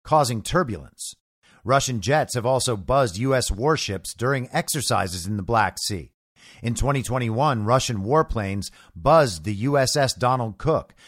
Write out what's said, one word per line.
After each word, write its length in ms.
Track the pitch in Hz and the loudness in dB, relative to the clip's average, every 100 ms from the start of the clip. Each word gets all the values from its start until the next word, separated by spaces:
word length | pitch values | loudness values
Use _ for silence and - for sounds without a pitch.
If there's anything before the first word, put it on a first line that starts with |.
causing 380 | - 156 127 113 | 2 2 4 -2
turbulence. 720 | - 170 139 85 65 - - - _ _ _ _ | -2 0 0 -4 -12 -16 -16 -18 _ _ _ _
Russian 380 | 104 135 131 117 | 0 2 2 -2
jets 340 | 95 151 131 127 | 0 2 0 -2
have 100 | 120 | 0
also 300 | 131 - 107 | 0 0 -2
buzzed 420 | 90 135 123 92 | 0 2 2 0
U 160 | 131 | 0
S 160 | 131 - | 2 0
warships 640 | 101 139 160 - 92 - | 0 0 0 -2 -6 -8
during 360 | - 123 135 123 | -4 -2 -2 -2
exercises 720 | 151 - 147 - 104 95 90 90 | -4 -4 -4 0 0 -2 -6 -6
in 120 | 104 | -4
the 60 | |
Black 340 | 90 113 95 - | 0 2 2 -2
Sea. 320 | - 98 67 _ _ _ - - | -6 -8 -10 _ _ _ -20 -8
In 140 | 113 113 | -4 0
twenty 260 | 123 139 | 0 0
twenty-one, 640 | 110 127 117 110 151 117 | -2 -2 -2 0 0 0
Russian 400 | 104 131 - 110 | 2 2 2 -4
warplanes 680 | 98 156 156 113 98 98 - - - | 0 2 2 -2 -4 -4 -6 -12 -20
buzzed 520 | 85 87 160 135 80 87 | -2 4 4 4 0 -6
the 100 | 101 | -2
U 220 | 131 143 | 0 2
S 180 | 131 147 | 2 2
S 180 | 135 | 0
Donald 440 | - 123 131 113 98 | 0 0 0 -2 -4
Cook, 360 | 147 143 - _ | 0 0 -2 _